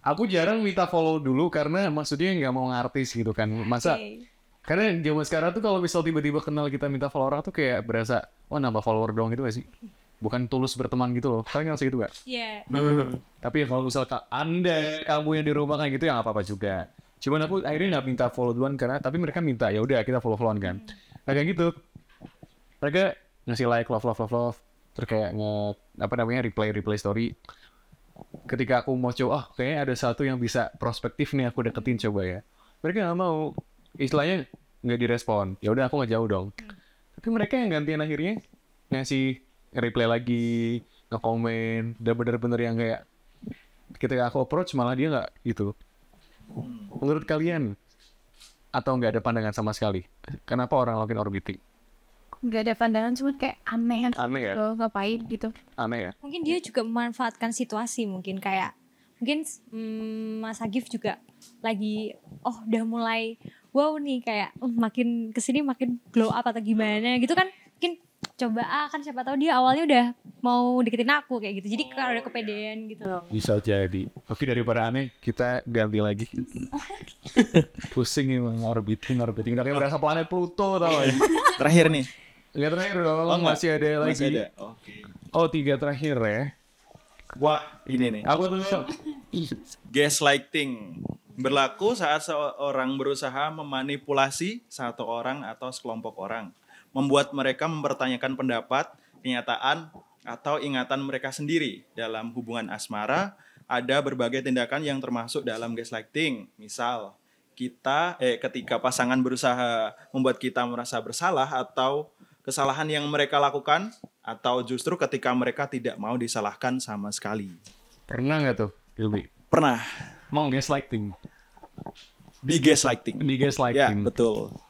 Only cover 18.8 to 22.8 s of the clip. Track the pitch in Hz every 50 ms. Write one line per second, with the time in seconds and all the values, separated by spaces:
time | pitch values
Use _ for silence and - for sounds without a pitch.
18.8 | 131 120 131 147 143 131 139 165 175 147 - 175 170 151 127 113 143 131 104 107
19.8 | 110 131 139 120 107 - 127 123 - 120 110 101 120 113 107 104 98 92 90 101
20.8 | - - - - - _ - - _ - 135 143 147 170 190 165 170 170 165 -
21.8 | _ _ _ - _ _ - _ - - _ _ - _ _ _ _ _ _ _